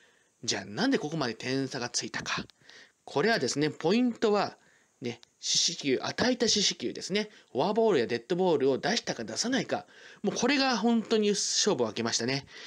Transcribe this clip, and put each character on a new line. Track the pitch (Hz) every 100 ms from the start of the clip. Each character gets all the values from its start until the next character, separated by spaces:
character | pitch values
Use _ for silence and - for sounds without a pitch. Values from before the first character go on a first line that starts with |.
| _ _ _ _
じ | - 107
ゃ |
あ | 98
な | 107 254
ん |
で | 262
こ | 151
こ | 160
ま | 123
で |
点 | 110 127 135 135
差 | 135
が | 120
つ | - 110
い |
た | -
か。 | 85 - - - - - - _ -
こ | 139
れ | 190
は | 220
で | 123
す | 143
ね、 | 151
ポ | 151 156
イ | 226
ン | 247
ト | 220 220
は、 | 208 143 - _ _ _ -
ね、 | 123 117 - _
四 | - -
死 | - 170
球、 | 143 127
与 | - - 226
え | 254
た | 233
四 | 208
死 | 190 185
球 | 113
で | -
す | -
ね。 | 196 214 - _
フ | 117
ォ | 170
ア |
ボ | 214 226
ー |
ル | 160
や | 110
デ | 120
ッ | -
ド | 175
ボ | 185 156
ー |
ル | 135
を | 123
出 | 147 226
し |
た | -
か | 156 107
出 | 110
さ | 233
な | 262
い | 156
か。 | 117 - - - -
も | 202
う | -
こ | 247
れ | 285
が | 269 233
本 | 226 233
当 | 214 226
に | 208
勝 | 196 - - 214 147
負 |
を | 113
分 |
け | 101
ま | 113
し | 113
た | 117
ね。 | 139 - -